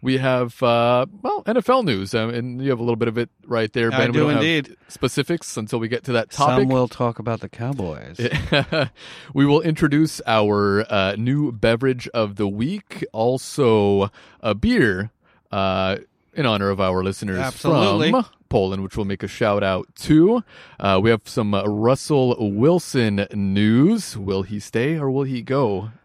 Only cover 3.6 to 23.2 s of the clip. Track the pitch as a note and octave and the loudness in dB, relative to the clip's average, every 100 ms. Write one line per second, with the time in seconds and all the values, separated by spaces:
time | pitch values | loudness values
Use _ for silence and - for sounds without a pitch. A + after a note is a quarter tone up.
3.6 | A2 - A#2 C3 C3 C#3 D3+ D3 D#3 E3 | -2 0 0 0 0 2 2 2 2 0
4.6 | C3+ - _ - C3+ - C#3 E3+ - - | -4 -14 _ -4 -4 -2 -2 -2 -4 -10
5.6 | G#2+ A#2+ A2+ A#2+ - A#2 A2 - C#3+ B2+ | -6 -4 -4 -6 -2 -2 -2 0 2 4
6.6 | C3 C3 B2 - B2 A#2 A2+ A2 G#2 - | 4 2 0 0 -2 -2 -6 -6 -8 -8
7.6 | A#2 C#3 F#2 D2 A#1 E2 A#2 D3 - D3 | -6 -4 -6 -8 -14 -6 -4 -4 0 0
8.6 | - D#3+ C#3 _ - - - C#3 C#3+ C#3+ | 0 -2 -4 _ -20 -20 -8 2 4 4
9.6 | E3 D#3+ D#3+ C#3+ D#3 - - A2 G#2 G2+ | 2 0 2 4 2 -2 0 2 4 4
10.6 | G2+ G2 A2 G#2+ F#2+ G#2 A2+ C#3+ D3 A2+ | 4 2 2 0 0 0 -2 0 -2 0
11.6 | A2+ A2+ C3 C3 - A#2+ G#2+ G2+ G#2 G2+ | 0 2 0 -2 -4 -2 -2 -2 -4 -2
12.6 | B2 G3+ - - - G#2+ A2+ C3 - - | -4 -4 -10 -12 -10 -2 0 0 -4 0
13.6 | C3 A2 G2+ G2+ G2 - - _ A2+ G#2 | 4 4 4 4 0 -4 -20 _ -4 0
14.6 | G#3 B3 B2 F#2 G#2+ _ _ _ _ G2 | 2 4 2 2 -6 _ _ _ _ -4
15.6 | F#2+ F#2+ F#2+ G2 - _ _ - C3+ G#2+ | -2 0 -2 -4 -8 _ _ -4 -2 0
16.6 | G2 G2 F#2+ F#2 F#2 G2 G#2 F#2+ C3 - | 0 0 0 0 -2 -4 -6 -4 -6 -4
17.6 | - D#3 A2+ - D#3 B3+ A3+ _ _ A#2 | 0 2 2 2 2 0 -2 _ _ 0
18.6 | F#2+ F#2+ F#2+ - G2+ G2 G2+ - A2 G2+ | 0 -2 -6 -6 -6 -6 -8 -2 0 2
19.6 | G2 F#2 - - - D#3 F3 A#3+ - - | 0 -2 -6 -14 2 4 4 2 -4 -16
20.6 | - - G2 F#2+ G#2+ A2+ - - G#2+ G2+ | -20 -6 0 2 4 0 -2 -4 -2 -2
21.6 | G2+ G#2 A2 C3+ - D3+ B2+ B2 G#2+ G2+ | -2 0 2 0 0 0 2 0 -2 2
22.6 | C3 F3 - C#3 A2 G2+ | 2 2 0 0 0 0